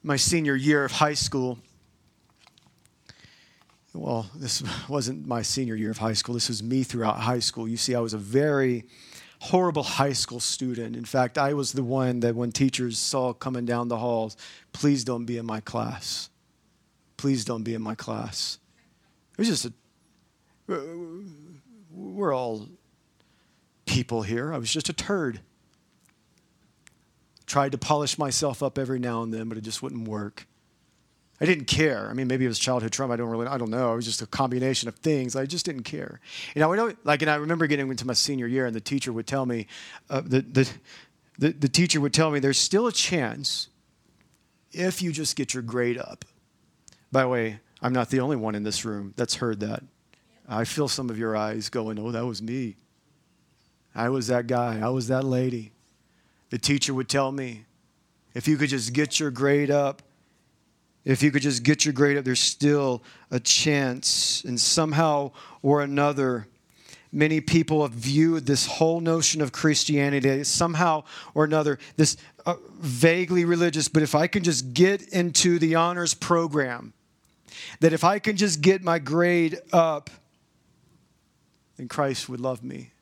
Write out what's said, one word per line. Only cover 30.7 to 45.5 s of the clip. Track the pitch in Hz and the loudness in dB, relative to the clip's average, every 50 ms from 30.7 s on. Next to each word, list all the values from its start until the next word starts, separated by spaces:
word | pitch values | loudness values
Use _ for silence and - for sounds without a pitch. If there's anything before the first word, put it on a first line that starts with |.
| _ _ _ _ _ _ _ _ _ _ _ _ _ _ | _ _ _ _ _ _ _ _ _ _ _ _ _ _
I | 147 | 2
didn't | 165 185 151 127 | 2 2 2 0
care. | - - 147 160 151 127 104 104 107 | -2 0 2 2 2 0 -2 -6 -6
I | 113 | -4
mean, | 127 131 | -4 -2
maybe | 123 131 127 131 | 0 0 2 2
it | 120 | 0
was | 110 - | 0 0
childhood | - 131 127 123 113 113 | 0 0 0 0 0 -2
trauma. | - - 135 127 120 | -4 -4 -2 -2 -2
I | |
don't | 117 120 117 | -2 -2 -4
really, | 117 113 117 | -4 -4 -4
I | 127 139 127 | -4 -4 -4
don't | 120 110 | -4 -2
know. | 110 123 131 120 | 0 0 0 0
It | 113 | 0
was | 117 117 | -2 -2
just | 113 110 - | -4 -6 -6
a | 113 | -6
combination | - - - 135 127 123 123 127 131 131 - 117 117 | -8 -2 -2 -2 0 0 0 0 0 0 -2 -4 -6
of | - | -10
things. | _ - 160 151 139 127 123 117 | _ 0 0 0 2 0 -2 -4
I | 135 135 | -4 -4
just | 139 175 170 - | -4 -4 -4 -4
didn't | 180 151 127 113 | -4 -6 -6 -10
care. | - 151 - - - - - _ - - - - - - | -10 -10 -10 -10 -12 -14 -18 _ -16 -14 -14 -14 -8 0
And | 147 156 | 2 2
I | |
would, | 160 180 208 233 226 - _ _ | 4 4 2 0 -2 -4 _ _
like, | 143 147 135 | 0 0 2
and | 156 151 | 2 0
I | 151 | 0
remember | 147 147 156 170 160 165 143 | 0 0 -2 0 0 2 2
getting | 147 143 139 131 | 2 0 0 -4
into | 131 110 117 | -4 -4 -4
my | 127 | -2
senior | 120 - - - 143 131 120 117 | 0 0 0 0 -2 -4 -2 -2
year, | 127 135 131 | 0 0 0
and | 120 113 | 0 -4
the | 110 | -6
teacher | - - 143 135 - 131 | -4 -4 -4 -2 -2 -4
would | 113 113 110 - | -6 -6 -4 -2
tell | 131 139 131 | -2 -2 0
me, | 123 120 113 104 - - - - - - - _ _ | -2 -2 -4 -6 -8 -14 -18 -18 -18 -20 -20 _ _
uh, | 143 135 | -4 -4
the, | 135 - 127 135 | 0 2 2 2
the, | 135 - - 127 135 - - - _ - - - - _ _ _ _ _ _ - | 2 2 2 2 2 2 -2 -16 _ -20 -20 -20 -20 _ _ _ _ _ _ 0
the, | 131 156 | 0 0
the | - 147 147 135 | 2 2 0 2
teacher | - - 180 165 - 156 | 4 4 2 4 2 0
would | 143 143 | 0 2
tell | - 151 160 156 | 2 2 2 2
me, | 147 143 | 2 2
"There's | 131 139 135 - | 2 2 2 2
still | - - 185 202 240 233 | 2 2 2 2 2 2
a | |
chance | - - - - 185 165 131 110 117 139 139 - - - - _ _ _ _ _ _ _ _ _ _ _ _ _ _ _ _ _ _ _ _ _ | 0 0 0 0 0 0 0 -2 -4 -6 -6 -4 -4 -4 -8 _ _ _ _ _ _ _ _ _ _ _ _ _ _ _ _ _ _ _ _ _
if | - 165 180 185 180 - | -6 -2 -2 -2 -2 -2
you | 185 170 | -4 -4
just | 151 151 156 - - | -4 -2 -4 -4 -2
get | - 151 - | -4 -4 -4